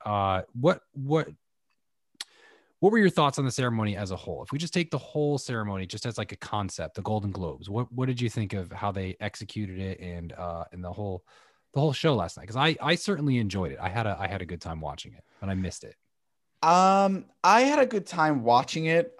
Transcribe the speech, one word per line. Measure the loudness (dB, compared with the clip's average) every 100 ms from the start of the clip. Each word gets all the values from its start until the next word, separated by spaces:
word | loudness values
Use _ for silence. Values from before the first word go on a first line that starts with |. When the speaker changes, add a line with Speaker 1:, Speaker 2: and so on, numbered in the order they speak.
Speaker 1:
Uh, | -4 0 2 0 -4
what, | 0 2 2 _
what, | -10 -2 0 -2 -10 _ _ _ _ _ _ _ _ -20 _ _ _ _ _
what | 4
were | 6
your | 6
thoughts | 6 2 2
on |
the | -2
ceremony | 0 0 0 0 -2
as | -6
a | -6
whole? | -8 -10
If | -8
we | -6
just | -2
take | -2 -2
the | -4
whole | -4 -2 0 -2
ceremony | -2 -4 -2 -4 -6
just | -8 -8
as, | -6
like, | -8
a | -10
concept, | -6 -4 -4 -6 -8 -8
the |
Golden | -4 -2 -2
Globes, | -4 -6 -8 -6
what, | -6 -4
what | -4 -4
did | -2
you | -2
think | -2 -4
of | -4 -8
how | -4 -4
they | -2 -6 -6
executed | -8 -8 -10 -8 -6 -6
it | -8 -8
and, | -10 -10 -10
uh, | -10 -8 -8 -10
and | -10
the | -10
whole, | -8 -8 -8 -12 _ _ _ _
the | 0
whole | 0
show | 2 2 2
last | 0 -8
night? | -8
'Cause | 0
I, | 2 2
I | 0 0
certainly | 0 0 2 2
enjoyed | 0 0 -2
it. | -4
I | -4
had | -2 -2
a, | -2
I | -4
had | -6
a | -8
good | -10
time | -8 -8
watching | -8 -10 -14
it, | -20 _ _
but | -4
I | -4
missed | -4 -8
it. | -16 -20 _ _ _ _ _ _
Speaker 2:
Um, | 6 8 8 6 4 0 -6 _
I | 6 6
had | 6 4
a | 4
good | 2 -2
time | 2 2 4
watching | 6 4 4 -2 2
it, | 2 2